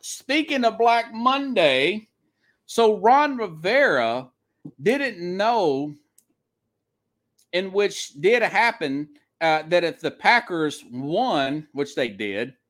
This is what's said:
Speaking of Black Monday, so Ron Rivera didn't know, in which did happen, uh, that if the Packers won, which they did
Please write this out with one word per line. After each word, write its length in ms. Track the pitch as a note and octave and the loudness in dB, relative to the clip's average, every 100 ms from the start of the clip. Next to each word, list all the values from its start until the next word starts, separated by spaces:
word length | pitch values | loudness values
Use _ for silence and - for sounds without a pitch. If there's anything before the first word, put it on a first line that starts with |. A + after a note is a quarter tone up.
Speaking 600 | - - - C#4+ D#4 C#4+ | -14 -16 -4 -2 -2 0
of 140 | A#3 G#3 | 0 2
Black 360 | A#3 A#3 A#3 | 2 2 0
Monday, 920 | A3 A#3+ C4+ C#4 A#3 D#3+ C3 D3 G#3+ - _ _ _ _ _ _ | -2 0 0 -2 2 2 4 0 -2 -8 _ _ _ _ _ _
so 320 | - A3+ G#3 | 2 2 4
Ron 360 | G3 C4+ D4 C4 | 4 4 4 -2
Rivera 920 | G#3+ D#3 E3+ B3 C#4 D3 A2+ A#2 C3+ _ _ _ - _ | -8 -6 0 2 4 2 0 -2 -6 _ _ _ -20 _
didn't 380 | D3 C4+ C#4 G3 | 0 0 -2 -6
know, 760 | F3 F#3 G#3 A#3+ F3 C3+ D3 D3 _ _ _ _ _ _ _ _ _ _ _ _ _ _ _ | -8 -2 0 2 2 0 -4 -10 _ _ _ _ _ _ _ _ _ _ _ _ _ _ _
in 200 | F3 F#3+ | -4 -2
which 420 | F#3+ G3+ - - - | 0 0 -2 -12 -2
did 200 | E3 A#3+ | 2 2
happen, 680 | G#3 F#3+ A#3 A3+ D#3 C#3 D3+ - _ _ | 2 2 0 0 -4 -4 -8 -14 _ _
uh, 220 | E3 D#3 D#3 | 0 0 2
that 160 | F3 | 0
if 160 | E3+ - | 0 -4
the 120 | D#3 | -8
Packers 720 | - - A#3 - F3 D#3 C#3+ - | -2 2 2 2 -4 -4 -4 -14
won, 760 | B2 C#3 F3 B3+ F3 C3+ D3 D3+ | -10 -4 -2 0 0 -2 -4 -8
which 200 | C3+ C#3+ | -8 -6
they 140 | - B2 | -2 -4
did 480 | G2 G#2 G2 B2+ C3+ _ | -4 -6 -4 -6 -10 _